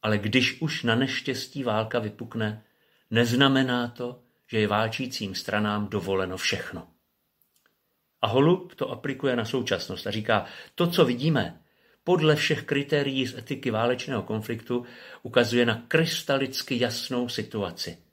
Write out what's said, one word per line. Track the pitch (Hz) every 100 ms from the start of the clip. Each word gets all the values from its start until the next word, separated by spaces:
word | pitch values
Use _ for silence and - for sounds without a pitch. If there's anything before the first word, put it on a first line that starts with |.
Ale | 110 107
když | 107 127 127 -
už | 160 -
na | 120 113
neštěstí | 131 - - 123 - 143
válka | 123 107 110 120
vypukne, | 107 - 117 117 110 107 _ _ _ _ _
neznamená | 113 120 123 139 135 131 123 120
to, | - 123 123 _ _ _
že | 113
je | 104
válčícím | 104 113 110 165 - 98 95
stranám | - 104 104 104 104
dovoleno | 104 92 95 92 92
všechno. | - - - 85 - _ _ _ _ _ _ _ _ _ _ _ _ _
A | 113
Holub | 113 147 180 - -
to | 139
aplikuje | 120 139 131 139 120
na | 110
současnost | 131 110 95 - 95 -
a |
říká: | 110 107 107 - - - -
"To, | 175
co | 170 147
vidíme, | 120 147 143 87 - _ _ _ _
podle | - 175 156 147
všech | - 156
kritérií | - 139 143 147 143 135 123
z | 120
etiky | 113 143 127
válečného | 107 120 127 - 113
konfliktu | - 110 107 120 - 123 120 - - -
ukazuje | - - 117 120 117
na | 113 -
krystalicky | 160 165 - - 139 135 - - 120
jasnou | 120 117 - 127 123
situaci | - 107 110 95 85 - - _